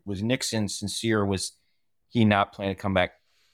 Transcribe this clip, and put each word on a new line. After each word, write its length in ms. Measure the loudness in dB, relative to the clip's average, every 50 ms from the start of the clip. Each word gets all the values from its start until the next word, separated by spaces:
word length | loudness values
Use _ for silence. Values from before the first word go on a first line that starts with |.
| -10
Was 180 | -8 -6 -4
Nixon 460 | -2 -2 -2 -2 -2 -4 -2 -2 -2 -4
sincere? 560 | -4 -6 -8 -8 -6 -4 -2 0 2 2 2
Was 280 | 0 0 -2 -4 -8 -12 _ _ _ _ _ _ _ _ _ _ _
he 160 | 2 4 4
not 280 | 6 6 4 2 0
planning 220 | -2 -6 -4 -4 -4
to 60 | -4
come 140 | -4 0 2
back? 180 | 2 0 0 -2 _ _ _ _ _ _ _